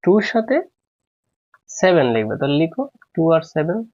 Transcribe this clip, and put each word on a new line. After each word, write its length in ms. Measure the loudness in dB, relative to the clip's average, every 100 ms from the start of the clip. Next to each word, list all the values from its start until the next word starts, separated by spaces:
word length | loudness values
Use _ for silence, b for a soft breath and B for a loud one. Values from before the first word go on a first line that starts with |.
টুর 180 | 4 2 2
সাথে 240 | -4 0 -2 -2 _ _ _ _ _ _ _ _ _ _
সেভেন 360 | -2 2 4 2 0
লিখবে, 180 | -2 -4
তাহলে 160 | -2 0
লিখো 200 | 0 -4 -10 _ _
টু 120 | -2 2 0
আর 80 | 0
সেভেন। 240 | -4 -4 -4 -8